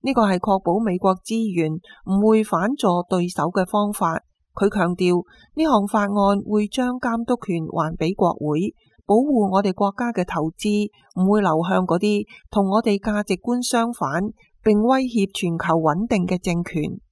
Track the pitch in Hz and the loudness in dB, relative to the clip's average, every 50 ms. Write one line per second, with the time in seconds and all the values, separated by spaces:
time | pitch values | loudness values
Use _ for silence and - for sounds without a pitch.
0 | - 254 269 247 220 196 185 175 - 214 196 190 - 170 170 214 226 214 180 180 | -2 0 2 2 4 2 2 0 2 0 0 0 2 0 0 0 0 0 -2 0
1 | - 196 185 185 _ - 220 226 226 214 180 170 160 156 156 170 _ - - _ | 0 0 0 0 _ -4 -2 -2 -2 -2 0 0 0 0 -2 -6 _ -16 -20 _
2 | - - 190 196 208 220 220 220 214 - 196 165 180 226 277 294 - 202 175 175 | -4 0 0 4 4 4 4 4 2 0 -2 -2 0 -2 -2 0 0 2 2 0
3 | 175 _ 190 180 175 180 - - 147 170 180 196 185 - - 208 208 202 208 - | 0 _ -2 -2 -2 -2 -2 -2 -4 -2 0 -2 -2 0 0 -2 -2 -2 -2 -2
4 | 196 165 165 - _ _ _ _ _ _ _ - 196 208 - 208 175 175 175 - | -2 -2 -2 -4 _ _ _ _ _ _ _ 0 0 0 2 2 0 0 0 0
5 | 185 180 175 175 - _ _ - _ _ _ 302 320 311 269 208 196 208 - 214 | 2 2 2 0 -2 _ _ -20 _ _ _ -2 0 2 2 2 2 2 0 0
6 | 202 202 202 208 202 196 202 202 196 - 208 208 208 208 - - 247 247 247 254 | 0 0 0 2 2 2 2 0 -2 0 0 0 0 0 -2 -2 -2 -2 -4 -4
7 | - 240 226 233 233 - 247 240 - - 175 170 160 - - 170 156 160 165 - | -4 -4 -4 -4 -2 -2 -4 -4 -2 -4 -4 -4 -4 -4 -4 -4 -4 -4 -2 -2
8 | 160 156 196 - 196 170 - - 147 151 147 156 185 220 - _ _ _ _ _ | -2 -2 0 2 0 0 0 -2 -2 -2 0 0 -2 -4 -6 _ _ _ _ _
9 | _ - 202 226 269 302 277 226 208 196 185 196 202 196 185 - 202 196 196 - | _ 2 2 2 4 4 2 2 2 2 2 0 0 0 0 0 -2 -2 -2 -4
10 | 240 240 233 - 180 - - 170 151 160 170 - - 214 208 208 208 208 _ _ | -6 -4 -2 -4 -4 -4 -4 -4 -4 -4 -6 -4 -2 0 2 2 0 -2 _ _
11 | _ _ _ 180 185 190 208 214 202 180 160 160 170 175 185 185 185 180 165 180 | _ _ _ 0 2 4 4 4 2 2 0 0 0 0 0 0 0 0 0 0
12 | 202 208 208 202 214 _ - - _ - - 208 196 190 196 220 233 233 202 196 | 2 2 0 0 -2 _ -14 -20 _ -4 0 0 0 2 0 0 2 0 -2 0
13 | - 220 208 208 208 - 196 180 - 240 240 247 247 - - 233 226 233 240 - | -2 -4 -4 -4 -2 -2 -4 -4 -2 -4 -2 -2 -2 -2 0 0 0 -2 -4 -6
14 | 170 135 143 170 196 220 - _ _ _ _ _ - 220 208 208 214 240 262 262 | -6 -2 -2 -2 -4 -4 -8 _ _ _ _ _ 2 2 4 4 4 4 2 2
15 | 262 254 226 226 196 196 _ - 196 175 165 165 - 175 165 165 160 156 147 175 | 0 0 0 0 0 0 _ -4 -4 -4 -2 -2 0 0 0 2 2 2 0 0
16 | 220 240 240 196 180 180 190 175 - 180 170 170 175 - - 156 151 151 135 131 | 0 0 0 0 0 0 -2 -4 -2 -2 -2 -2 -4 -4 -4 -4 -4 -4 -6 -10
17 | _ _ | _ _